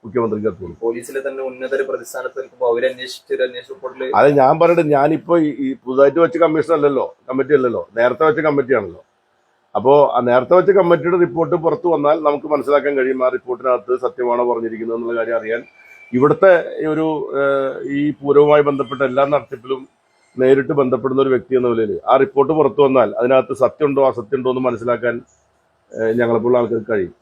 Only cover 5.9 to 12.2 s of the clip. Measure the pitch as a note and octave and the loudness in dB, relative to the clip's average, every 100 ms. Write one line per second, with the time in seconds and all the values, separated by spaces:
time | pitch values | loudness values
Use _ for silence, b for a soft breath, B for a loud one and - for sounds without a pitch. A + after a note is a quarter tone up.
5.9 | C3 C#3 C#3+ E3 E3 E3 D#3 D3+ D#3+ C#3+ | 4 4 4 0 2 0 0 0 0 2
6.9 | C3+ F#2 - _ C3 C3 D3 B2+ A2 E2+ | 0 -4 -8 _ -4 2 2 2 -2 -8
7.9 | G#2+ B2 B2+ D#3+ D#3 D#3 C#3+ B2+ B2+ G2 | 0 0 2 0 2 0 0 0 0 -2
8.9 | F2 _ _ _ _ _ _ _ G#2 A2+ | -14 _ _ _ _ _ _ _ -4 4
9.9 | D3 C#3+ A#2+ B2 B2 B2 F3+ F3+ G3 F3 | 4 4 2 2 0 4 2 4 2 4
10.9 | E3+ D#3 F3+ E3+ E3 D#3 F3 D#3+ D3+ F3 | 2 2 0 0 -2 -2 -2 -2 -2 -2
11.9 | D#3+ C#3+ D#3+ | 0 0 0